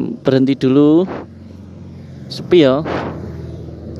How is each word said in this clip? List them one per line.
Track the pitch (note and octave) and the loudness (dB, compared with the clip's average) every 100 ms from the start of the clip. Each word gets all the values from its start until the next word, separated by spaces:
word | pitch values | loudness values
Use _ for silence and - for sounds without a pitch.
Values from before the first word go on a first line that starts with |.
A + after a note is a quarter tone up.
| A#2 - | 0 -2
berhenti | - C3 C3 | 0 2 2
dulu. | C#3 C3+ C3+ D3 D#3+ F#3 - - - - - - - - - - - - | 2 2 4 6 4 2 -4 -14 -18 -20 -20 -20 -18 -18 -18 -18 -18 -14
Sepi | - - F3+ C#3+ | -14 2 6 6
ya. | C3 D#3+ - - - - - - - - - - - | 4 -2 -6 -8 -10 -12 -12 -12 -14 -14 -16 -14 -2